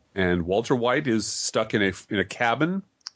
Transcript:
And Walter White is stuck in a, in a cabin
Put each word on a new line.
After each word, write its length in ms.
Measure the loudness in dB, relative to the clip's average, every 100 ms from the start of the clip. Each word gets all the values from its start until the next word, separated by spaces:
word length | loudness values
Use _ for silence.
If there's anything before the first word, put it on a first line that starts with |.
| _ -2
And 280 | 0 2 0
Walter 300 | 0 2 0
White 320 | 2 0 0
is 180 | 0 -2
stuck 460 | -6 -4 -2 0
in 80 | 2
a, 120 | 2 0 -2
in 100 | -2
a 60 | -2
cabin 560 | 0 0 2 0 -2 -8 _ -20